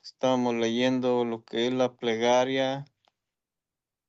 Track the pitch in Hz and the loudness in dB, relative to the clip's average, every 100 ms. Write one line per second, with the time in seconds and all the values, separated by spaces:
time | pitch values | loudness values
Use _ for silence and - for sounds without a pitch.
0 | - - 131 127 120 117 113 113 127 131 | -20 -4 0 0 0 0 -2 0 0 0
1 | 127 123 120 113 - 113 120 127 127 123 | 0 0 0 -4 -6 -4 -2 0 -2 -2
2 | 120 110 120 127 127 131 131 135 143 _ | -4 0 2 4 2 0 -2 -4 -10 _
3 | _ _ _ _ _ _ _ _ _ _ | _ _ _ _ _ _ _ _ _ _